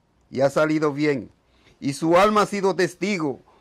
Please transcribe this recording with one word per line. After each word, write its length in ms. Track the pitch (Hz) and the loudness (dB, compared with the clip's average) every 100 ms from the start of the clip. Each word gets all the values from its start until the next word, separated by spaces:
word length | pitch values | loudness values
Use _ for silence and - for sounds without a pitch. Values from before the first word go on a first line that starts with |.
| _ _ _ | _ _ _
y 100 | 123 | -2
ha 100 | 135 | 0
salido 420 | 156 156 156 151 | 2 0 2 0
bien, 380 | 139 151 135 90 _ _ _ _ - | 0 -2 -2 -6 _ _ _ _ -10
y 140 | 139 | -8
su 240 | 139 165 170 | -4 2 4
alma 260 | 208 214 | 4 4
ha 40 | 196 | 0
sido 280 | 202 190 | 0 -2
testigo 680 | 170 170 - 190 190 147 117 _ _ | 0 -2 -2 -4 -4 -4 -8 _ _